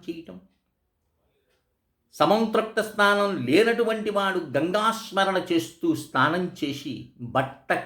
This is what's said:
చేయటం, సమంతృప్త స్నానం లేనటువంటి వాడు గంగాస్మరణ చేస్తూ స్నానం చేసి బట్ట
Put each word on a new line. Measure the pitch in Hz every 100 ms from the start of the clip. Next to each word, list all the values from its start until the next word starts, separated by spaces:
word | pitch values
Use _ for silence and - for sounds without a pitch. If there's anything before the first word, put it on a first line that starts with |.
చేయటం, | - 165 - - _ _ _ _ _ _ _ _ _ _ _ _ _ _ _ _ _ -
సమంతృప్త | 151 214 226 226 214 220
స్నానం | 214 - 202 202 202 170 123
లేనటువంటి | 170 233 233 220 220 208 202
వాడు | 196 180 151 139
గంగాస్మరణ | 170 208 220 220 - 196 196 185 180
చేస్తూ | 165 - - 170 139
స్నానం | - 135 143 175 175 -
చేసి | 143 139 147 107 - - 120 131
బట్ట | 131 - - 175